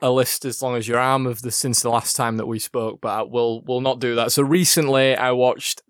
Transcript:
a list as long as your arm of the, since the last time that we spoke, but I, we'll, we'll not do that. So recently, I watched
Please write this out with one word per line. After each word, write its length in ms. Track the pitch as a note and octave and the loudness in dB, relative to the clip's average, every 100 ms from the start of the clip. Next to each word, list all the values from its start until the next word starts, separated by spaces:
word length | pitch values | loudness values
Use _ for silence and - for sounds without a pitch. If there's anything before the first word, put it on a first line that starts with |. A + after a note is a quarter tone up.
| C3 | 2
a 20 | |
list 340 | B2+ B2 - | 2 2 -2
as 160 | C3 - | -6 -6
long 160 | B2+ A#2+ | -4 -4
as 100 | A2 | 0
your 120 | A#2+ | 2
arm 280 | C3 C3+ B2+ | 2 2 0
of 140 | A2+ | -4
the, 100 | B2 | -6
since 300 | - C3 A#2 | -4 -2 0
the 80 | A#2+ | 2
last 280 | A#2 - - | 0 0 -2
time 200 | A#2 A2 | -2 -2
that 80 | A#2 | -4
we 120 | A2+ | -6
spoke, 420 | - B2 A2 G#2+ | -6 -4 -4 -6
but 80 | A2 | -4
I, 140 | G#2 | -4
we'll, 400 | G2+ A#2+ A#2 A2+ | -4 0 0 -2
we'll 180 | A2+ B2+ | -4 -2
not 180 | C3+ B2 | 0 0
do 160 | B2 A#2 | 0 0
that. 140 | A#2 | 0
So 120 | C#3+ | 2
recently, 760 | C#3 F3+ F3 E3+ C#3+ C3+ C3+ B2+ | 2 2 4 2 2 4 4 2
I 140 | B2+ | 2
watched 500 | B2+ B2+ - - - | 2 2 0 -4 -8